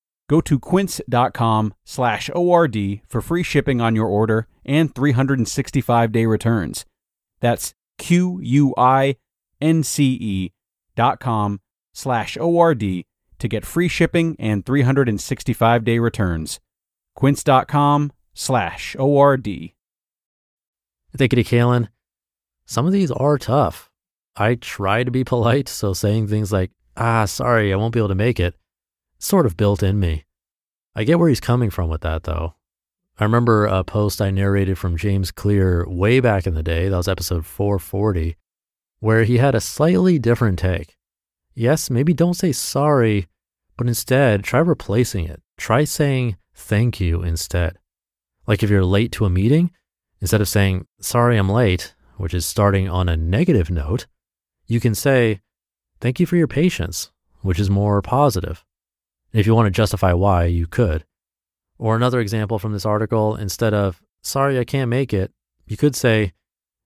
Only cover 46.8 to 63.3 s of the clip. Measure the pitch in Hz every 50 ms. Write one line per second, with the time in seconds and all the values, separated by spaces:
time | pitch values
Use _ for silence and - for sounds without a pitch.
46.8 | 120 123 - - 90 85 82 87 87 85 82 82 - - - 90 87 82 - _
47.8 | _ _ _ _ _ _ _ _ _ _ _ _ _ - 110 95 117 101 104 98
48.8 | 92 90 98 101 117 117 - - 110 95 87 90 98 117 143 165 175 170 - _
49.8 | _ _ _ _ _ _ _ - - 90 - 107 104 - - 104 98 98 92 92
50.8 | - _ _ _ - - - 120 120 120 120 107 98 95 101 120 123 101 90 87
51.8 | - - _ _ _ _ _ - 95 82 - 90 82 - - - 104 101 98 98
52.8 | 92 95 87 90 92 87 85 82 80 82 92 120 175 185 156 104 82 - 90 80
53.8 | 73 78 95 123 - - _ _ _ _ _ _ _ _ _ _ _ - 117 117
54.8 | - 120 107 - - 143 135 127 117 110 104 98 _ _ _ _ _ _ _ _
55.8 | _ _ _ - - 123 127 - 180 - 175 175 165 127 - 139 165 185 - -
56.8 | 82 80 87 - - - _ _ _ _ _ _ - 95 90 82 101 95 98 101
57.8 | 104 104 101 101 - - 123 135 147 139 - - - - 80 - _ _ _ _
58.8 | _ _ _ _ _ _ _ _ _ _ - 113 98 113 113 113 113 101 92 -
59.8 | 110 95 - 98 - 92 87 87 95 101 95 87 85 85 85 85 85 - - -
60.8 | 120 95 78 80 - _ _ _ _ _ _ _ _ _ _ _ _ _ _ -
61.8 | 113 110 110 113 123 127 120 123 113 101 113 110 107 101 117 104 - 110 104 101
62.8 | - 110 104 107 110 107 113 110 107 107